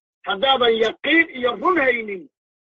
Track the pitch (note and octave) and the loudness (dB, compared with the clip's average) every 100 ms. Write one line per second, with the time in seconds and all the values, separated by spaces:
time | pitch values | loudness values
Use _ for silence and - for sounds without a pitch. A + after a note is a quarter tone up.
0 | _ _ - F#3+ C4+ C4 A#3+ A3+ A3 - | _ _ -8 -2 0 2 2 2 0 -2
1 | C#4 D#4+ D#4+ B3+ A#3+ G#3+ D#4 F4 C4 B3 | 0 2 2 -2 -4 -2 0 2 0 -2
2 | G#3+ G3 D3 _ _ _ | -6 -12 -14 _ _ _